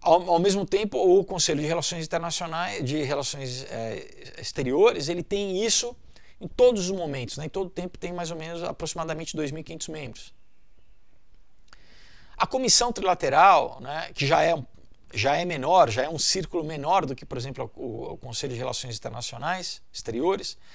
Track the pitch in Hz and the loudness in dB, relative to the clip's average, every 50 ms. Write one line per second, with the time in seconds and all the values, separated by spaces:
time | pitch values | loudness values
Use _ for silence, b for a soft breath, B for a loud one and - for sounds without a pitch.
0 | - 170 165 180 175 180 170 165 180 202 190 202 185 - - 202 220 202 - - | 6 6 6 6 6 4 4 4 6 4 4 2 0 0 0 0 0 0 0 4
1 | 190 185 180 196 185 - 196 170 - - 156 143 151 151 165 165 143 - 175 165 | 6 8 8 8 6 2 -2 0 0 2 2 0 0 0 0 0 -2 -2 -4 -6
2 | 160 - 185 165 170 170 160 - 180 160 160 165 180 202 - - 143 123 147 156 | -6 -4 -4 -4 -2 -4 -4 -4 -4 -4 -4 -4 -4 -4 -4 -4 -2 -2 0 0
3 | 147 127 147 143 135 - - 139 135 127 127 127 135 - - 113 113 113 107 - | 0 0 -2 -2 -2 -4 -6 -6 -8 -8 -8 -8 -10 -8 -8 -6 -6 -6 -8 -8
4 | - - - - - - - - - - - - 139 123 131 156 208 240 - - | -10 -14 -18 -18 -18 -18 -16 -12 -12 -8 -6 -4 -2 0 4 6 6 6 6 2
5 | 135 151 175 175 170 - 208 202 202 196 185 185 220 226 - - - 240 240 - | -2 -4 -4 -6 -4 -4 -4 -4 -2 -2 -2 -2 0 2 2 0 0 -2 -8 -12
6 | b b b b b b b b 208 - - - 247 247 240 202 180 180 196 185 | b b b b b b b b -12 -8 4 6 6 6 6 4 0 -2 -2 -4
7 | 170 151 139 131 120 - - 143 151 - - 190 190 175 - - 180 175 - - | -4 -4 -4 -6 -6 -6 -8 -8 -8 -6 -4 -4 -6 -4 -6 -8 -8 -8 -8 -8
8 | - 175 175 175 175 160 170 160 160 165 170 170 170 - - - 165 151 - 175 | -8 -6 -6 -6 -6 -6 -6 -8 -8 -8 -6 -6 -6 -6 -6 -6 -6 -6 -4 -4
9 | 160 160 156 156 160 - - 151 151 139 147 160 147 - 165 156 - - 156 156 | -4 -4 -4 -6 -6 -6 -4 -4 -4 -4 -4 -8 -10 -10 -10 -10 -8 -8 -8 -10
10 | 143 117 113 - - - - - - - - - - - - - - - - - | -10 -10 -12 -14 -16 -18 -18 -18 -18 -20 -20 -20 -20 -20 -20 -18 -18 -18 -18 -18
11 | - - - - - - - - - - - - - - b b b b b b | -18 -18 -18 -18 -18 -18 -18 -18 -18 -18 -18 -18 -18 -18 b b b b b b
12 | b b b b b b b - 226 - - 262 262 214 - - 240 247 214 196 | b b b b b b b -2 -2 0 0 0 2 4 4 4 4 2 0 0
13 | 190 185 175 - 165 135 135 151 180 196 180 151 - - - - 120 131 147 160 | 2 2 2 4 2 4 8 10 10 10 10 8 6 2 -4 -10 -10 -8 -6 -6
14 | - - - - 143 135 160 156 156 165 165 151 127 - - - - - - - | -8 -8 -4 -2 2 4 6 6 6 4 4 2 -2 -8 -16 -18 -18 -20 -20 -20
15 | - - - 107 107 139 147 165 175 180 - 135 127 151 185 185 156 117 107 127 | -18 -8 -4 0 2 2 2 2 0 -2 -4 -2 2 6 8 8 8 8 6 0
16 | 131 156 165 143 - - - 190 165 - - 175 151 156 160 143 139 156 190 196 | 0 0 -2 -2 0 0 0 -2 -4 -4 -4 -4 -4 -4 -6 -4 0 2 2 2
17 | 165 135 131 - - - - 127 120 139 123 135 123 110 - - 139 123 110 117 | 2 0 -6 -8 -8 -8 -8 -8 -6 -8 -8 -8 -10 -10 -8 -10 -8 -8 -8 -8
18 | 110 - - - - 123 113 - - 135 123 117 127 127 120 - - 123 113 - | -8 -10 -10 -12 -12 -8 -6 -6 -6 -6 -6 -6 -6 -6 -6 -6 -8 -8 -10 -8
19 | - 120 113 120 123 - 123 120 139 160 185 185 170 - - - - - - - | -10 -10 -8 -8 -10 -10 -10 -6 -4 -4 -4 -4 -6 -10 -10 -12 -16 -14 -14 -10
20 | - 117 110 120 151 180 196 208 - - - B B B | -8 -6 -4 0 0 0 0 -2 -4 -10 -12 B B B